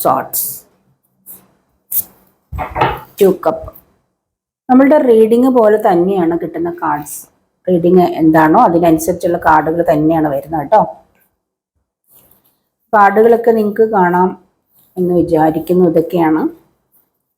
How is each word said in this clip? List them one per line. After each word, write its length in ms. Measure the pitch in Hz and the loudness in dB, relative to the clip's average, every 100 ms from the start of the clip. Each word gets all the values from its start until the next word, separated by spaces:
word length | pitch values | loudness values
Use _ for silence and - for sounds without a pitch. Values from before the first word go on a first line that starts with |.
Swords, 400 | 151 127 - - - - _ _ _ _ _ _ - - _ _ _ _ - - - _ _ _ - - - - - - - - | -4 -4 -6 -10 -10 -12 _ _ _ _ _ _ -20 -20 _ _ _ _ -12 -10 -10 _ _ _ -14 -12 -8 -4 -4 -6 -10 0
Two 140 | 196 - | 0 0
Cup. 160 | 160 - - - _ _ _ _ _ _ _ _ - | -4 -6 -12 -20 _ _ _ _ _ _ _ _ 0
നമ്മളുടെ 280 | 254 277 302 262 | 2 4 2 4
റീഡിങ് 400 | 220 220 233 262 247 | 4 4 2 2 2
പോലെ 200 | 214 214 214 | 2 2 2
തന്നെയാണ് 460 | 175 185 196 165 170 | 0 0 0 -2 -4
കിട്ടുന്ന 280 | 160 160 170 170 | -6 -8 -8 -6
കാർഡ്സ്. 360 | 160 147 147 - - _ _ _ 180 | -6 -6 -8 -18 -20 _ _ _ -2
റീഡിങ് 360 | 175 175 180 175 165 | 0 2 2 2 0
എന്താണോ 380 | 160 160 156 196 247 | 2 4 4 4 2
അതിനനുസരിച്ചുള്ള 720 | 170 170 160 185 175 180 170 170 | 2 2 0 -2 -4 -4 -2 0
കാർഡുകൾ 320 | 156 156 170 170 | 0 0 -2 -2
തന്നെയാണ് 380 | 151 156 165 151 | 0 0 0 -2
വരുന്നത് 280 | 139 151 160 | -4 -6 -8
കേട്ടോ. 180 | 139 214 - - _ _ _ _ _ _ _ _ _ _ _ _ _ _ _ _ _ _ - 214 | 0 0 0 -6 _ _ _ _ _ _ _ _ _ _ _ _ _ _ _ _ _ _ -2 2
കാർഡുകളൊക്കെ 580 | 196 208 233 226 233 226 | 2 4 4 4 2 0
നിങ്ങൾക്ക് 280 | 208 208 220 202 | 0 0 0 0
കാണാം 320 | 175 180 190 - _ _ _ _ _ 185 | 0 2 0 -4 _ _ _ _ _ -6
എന്ന് 120 | 175 175 | -2 0
വിചാരിക്കുന്നു. 640 | 165 156 156 160 175 180 175 | 0 0 0 -2 -2 0 2
ഇതൊക്കെയാണ് 500 | 160 160 175 160 156 320 - _ _ _ _ _ _ _ | 0 -2 -2 0 0 -4 -8 _ _ _ _ _ _ _